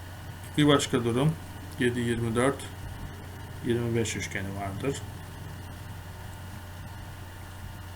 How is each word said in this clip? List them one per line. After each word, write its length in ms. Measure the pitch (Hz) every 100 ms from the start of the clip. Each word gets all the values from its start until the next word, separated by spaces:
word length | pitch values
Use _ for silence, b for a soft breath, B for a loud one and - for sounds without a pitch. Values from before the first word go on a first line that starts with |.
| - - - - - -
Bir 120 | 147
başka 360 | 139 - 131
durum, 300 | 117 120 156 160 - - - -
yedi, 220 | 123 120
yirmi 340 | 117 113 117
dört, 240 | 113 135 - - - - - - - - - - - 123
yirmi 300 | 120 117 117
beş 200 | 107 101
üçgeni 400 | - 101 98 98
vardır. 460 | 98 98 135 143 - - - - - - - - - - - - - - - - - - - - - - - - - - - - -